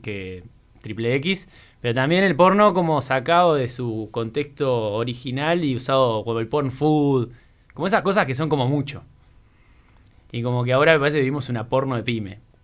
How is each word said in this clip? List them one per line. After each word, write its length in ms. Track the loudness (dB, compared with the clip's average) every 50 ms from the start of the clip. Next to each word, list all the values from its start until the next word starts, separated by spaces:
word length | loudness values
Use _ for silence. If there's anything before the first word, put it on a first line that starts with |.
que 420 | -12 -10 -10 -10 -10 -10 -12 -14 -16 -20 -20 _ _ _ _ -18
triple 320 | -12 -12 -8 -4 -2 0 0
X. 320 | 0 0 -2 -2 -4 -4 -14 -20 -20 -20 _ _ _
Pero 120 | -4 -2 0
también 300 | 0 2 2 2 4 4
el 120 | 2 4
porno 360 | 4 4 6 6 6 4 4 4
como 260 | 2 0 2 0 0
sacado 540 | 0 0 -2 -2 0 2 4 4 6 4 4
de 120 | 2 0 -2
su 400 | -4 -6 -6 -6 -4 -6 -8 -6
contexto 800 | -6 -6 -6 -4 -4 -6 -6 -6 -6 -4 -2 0 0 0 -2 -2 -2
original 680 | -4 -4 -4 -6 -8 -8 -8 -6 -4 -2 -2 0 0 0
y 120 | -2 -2
usado 480 | -2 -2 0 2 2 2 2 0 -2 -2
como 140 | -2 -4 -4
el 100 | -4 -2
porn 220 | -2 -2 -2 -2
food, 600 | -4 -2 0 2 2 2 2 2 2 0 0 -2 -8 -18 _ _ _ _ _ _ -10
como 140 | -6 -4 0
esas 140 | 0 0
cosas 220 | 0 2 0 0 0
que 100 | 0 -2
son 140 | -4 -2 0
como 200 | 0 0 0 0
mucho. 340 | 0 -2 -2 -6 -10 -14 -16 -20 -20 _ _ _ _ -20 _ _ _ _ _ _ -20 _ _ _ _ -20 -20 _ _ -20 _ -12
Y 120 | -8 -6
como 220 | -4 -2 -2 -2 0
que 80 | 2
ahora 200 | 2 4 6 6 4
me 60 | 4
parece 160 | 4 2 2 2
que 40 |
vivimos 260 | 0 0 -2 -4 -4 -4
una 200 | -6 -6 -4 0
porno 280 | 0 0 0 0 -4
de 80 | -4 -4
pyme, 340 | -4 -4 -4 -6 -8 -12 -16 -20 _ _ _